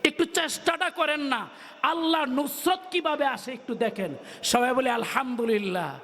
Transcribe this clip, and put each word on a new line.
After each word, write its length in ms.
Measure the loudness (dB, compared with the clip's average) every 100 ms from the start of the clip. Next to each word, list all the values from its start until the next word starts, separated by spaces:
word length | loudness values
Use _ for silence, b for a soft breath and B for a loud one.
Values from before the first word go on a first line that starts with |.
একটু 200 | 2 2
চেষ্টাটা 640 | 2 2 0 0 0 0 -2
করেন 300 | 0 0 0
না। 280 | 0 -2 -4 B B B
আল্লাহর 460 | 0 2 2 2 2
নুসরত 520 | 0 -2 0 0 0 0
কিভাবে 360 | -2 0 0 0
আসে 260 | 0 -8
একটু 220 | -10 -8
দেখেন। 400 | -2 -2 -2 -6 -6 B B
সবাই 300 | 2 4 4
বলে, 180 | 4 2
"আলহামদুলিল্লাহ।" 1080 | 0 0 0 0 0 2 2 0 -2 -4 -8